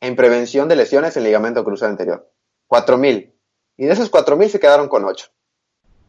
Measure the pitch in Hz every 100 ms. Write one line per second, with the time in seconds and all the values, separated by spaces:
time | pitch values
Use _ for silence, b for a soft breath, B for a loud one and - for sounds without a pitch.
0 | 127 123 123 120 120 135 151 156 110 139
1 | 160 139 110 107 110 120 107 98 110 95
2 | 90 - - _ _ _ - 120 120 127
3 | 139 107 - _ _ _ _ - 139 196
4 | 226 170 139 151 214 202 147 147 143 127
5 | 98 - - _ _ _ _ _ _ _